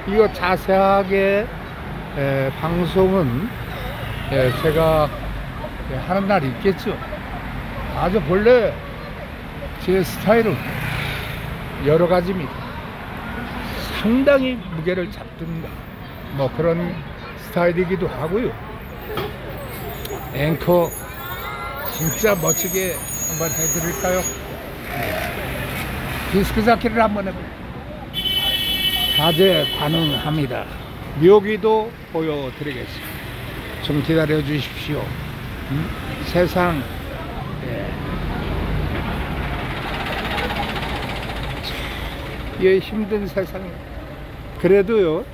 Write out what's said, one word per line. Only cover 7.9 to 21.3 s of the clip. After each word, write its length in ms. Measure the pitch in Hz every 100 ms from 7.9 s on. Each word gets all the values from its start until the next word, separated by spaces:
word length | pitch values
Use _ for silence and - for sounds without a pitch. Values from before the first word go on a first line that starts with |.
| 131
아주 240 | 160 202
본래 520 | 143 185 214 247 196 - - - - - - - - - - -
제 220 | - 190
스타일은 520 | 175 - 175 233 220 147 - - - - - - - - - - - - 135
여러 200 | 160 175
가지입니다. 460 | 180 175 190 139 - - - - - - - - - - - - - - -
상당히 540 | 214 247 277 277 262 254 180 160
무게를 340 | 160 180 175
잡든가 580 | - - - 165 165 156 - - - - - - 139
뭐 140 | 131 -
그런 380 | 165 170 175 - 143 - - -
스타일이기도 680 | - 180 175 175 180 185 170
하고요. 440 | 117 156 202 220 110 - - - - - 427 415 - - - - - - - - - -
앵커 560 | 127 147 160 - 175 165 - - - -